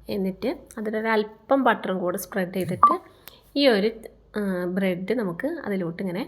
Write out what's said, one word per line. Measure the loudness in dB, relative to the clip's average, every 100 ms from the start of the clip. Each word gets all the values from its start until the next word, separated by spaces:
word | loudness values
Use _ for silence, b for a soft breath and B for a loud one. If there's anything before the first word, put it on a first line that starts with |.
| -8
എന്നിട്ട് | -2 -2 -2 -4 -6 -10 -10
അതിലൊരല്പം | -6 -2 0 0 0 -6 0 4
ബട്ടറും | 4 2 0 -2
കൂടെ | -2 -4
സ്പ്രെഡ് | -4 -4 -4 -2
ചെയ്തിട്ട് | -2 4 4 4 B B B B B 2
ഈ | 4
ഒരു, | 4 2 -2 -16 -20 _ -4
ആ, | -2 -2 -2
ബ്രെഡ് | 0 0 0 -2 -2
നമുക്ക് | -2 -2 -4 -4
അതിലോട്ട് | -4 -4 -4 -4
ഇങ്ങനെ | -4 -4